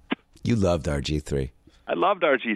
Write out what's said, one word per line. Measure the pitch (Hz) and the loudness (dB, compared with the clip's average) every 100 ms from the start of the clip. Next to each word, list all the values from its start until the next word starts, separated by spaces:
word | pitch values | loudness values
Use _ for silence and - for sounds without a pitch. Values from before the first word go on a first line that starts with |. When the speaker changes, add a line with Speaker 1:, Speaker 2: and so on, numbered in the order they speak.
| - - _ - - | -8 -8 _ -8 -2
Speaker 1:
You | 113 | 2
loved | 95 87 73 | 2 2 0
R | 71 | -4
G | 67 76 | -2 -4
three. | - 69 65 - _ - - | -2 -4 -4 -8 _ -16 -6
Speaker 2:
I | 170 | 0
loved | 175 196 | 0 2
R | 160 131 | 2 2
G | 120 | 0